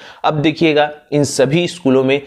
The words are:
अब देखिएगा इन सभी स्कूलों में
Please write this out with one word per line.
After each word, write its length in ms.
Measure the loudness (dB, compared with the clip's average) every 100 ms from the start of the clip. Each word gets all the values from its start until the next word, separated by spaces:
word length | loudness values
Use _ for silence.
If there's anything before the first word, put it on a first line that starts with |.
| -20 -6
अब 100 | -4
देखिएगा 560 | 0 -2 0 0 2 0 -4 -4
इन 120 | -2
सभी 440 | -2 0 0 2 -2
स्कूलों 360 | -2 0 2
में 180 | 2 -2